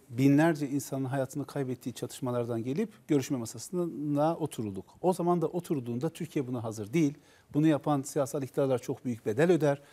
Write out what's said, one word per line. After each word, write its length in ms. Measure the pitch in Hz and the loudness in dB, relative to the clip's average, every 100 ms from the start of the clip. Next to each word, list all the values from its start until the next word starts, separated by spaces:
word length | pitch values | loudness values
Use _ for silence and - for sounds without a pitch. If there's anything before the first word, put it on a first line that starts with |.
| - | -6
binlerce 600 | 120 135 143 165 151 143 | 2 6 6 6 2 -2
insanın 360 | 139 - 135 131 | -4 -4 -6 -4
hayatını 400 | 139 131 147 135 | -2 -4 -4 -6
kaybettiği 500 | 147 131 123 - 120 | -4 -4 -6 -8 -8
çatışmalardan 680 | 120 - 131 123 120 117 | -8 -6 -4 -2 -2 -2
gelip 440 | 117 147 220 - - | -4 -4 -4 -6 0
görüşme 300 | 147 131 135 | 0 2 -4
masasına 960 | 113 113 - 180 175 - 147 143 151 170 | -6 -10 -6 -4 -4 -4 -2 2 2 0
oturulduk. 500 | 151 - 107 95 - - | -4 -4 -6 -6 -12 -4
O 120 | 175 | 0
zaman 280 | 185 175 175 | 0 2 2
da 60 | 156 | 0
oturulduğunda 600 | 180 170 151 120 120 160 | -2 -4 -4 -4 -4 -4
Türkiye 380 | - 170 160 123 | -4 -6 -4 -4
buna 160 | 127 | -4
hazır 300 | 113 107 101 | -6 -8 -2
değil. 200 | 151 147 147 _ _ - | 2 2 0 _ _ -4
Bunu 140 | 143 156 | 2 4
yapan 340 | 143 - 143 | 4 2 0
siyasal 420 | 131 156 131 147 | 0 -2 -2 -2
iktidarlar 360 | 127 - 135 123 | -4 0 2 2
çok 260 | - 135 127 | 0 -6 -4
büyük 200 | 113 117 | -4 -2
bedel 260 | 107 170 | 2 4
öder. 300 | 165 147 139 - | 6 4 0 -4